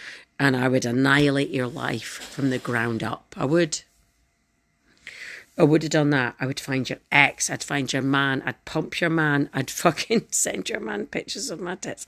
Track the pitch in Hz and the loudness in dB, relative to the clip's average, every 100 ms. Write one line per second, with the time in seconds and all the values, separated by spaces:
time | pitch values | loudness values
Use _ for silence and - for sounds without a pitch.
0 | - - - - 143 131 127 127 123 120 | -18 -18 -16 0 2 2 2 2 2 2
1 | 135 139 143 139 143 139 123 123 127 127 | 4 6 4 2 0 -2 -4 -4 -4 -6
2 | - - - - 135 127 - 120 117 113 | -8 -14 -12 -4 -2 -2 -2 -2 0 -2
3 | 107 87 - - 131 165 165 - - _ | -4 -6 -10 -4 0 2 2 -2 -12 _
4 | _ _ _ _ _ _ _ _ _ _ | _ _ _ _ _ _ _ _ _ _
5 | - - - - - - 160 160 156 160 | -20 -18 -16 -16 -10 4 6 6 2 2
6 | 147 143 123 - 131 135 - 135 120 131 | 4 2 0 -2 -6 -4 -4 -4 -4 -6
7 | _ 143 139 - - 127 - 143 131 139 | _ 6 6 2 -6 -6 -4 -4 -2 -2
8 | 131 139 139 135 - 120 - 156 - - | 0 2 2 0 -4 -8 -6 -6 -4 -2
9 | 175 165 156 143 143 - 131 - 180 - | 0 2 2 2 0 -2 -4 0 0 0
10 | - 226 - - - 202 185 214 220 208 | 0 0 0 -2 -2 -4 -4 -6 -4 -6
11 | 214 - - - 247 165 175 185 - - | -6 -8 -8 -8 -8 -8 -8 -8 -10 -12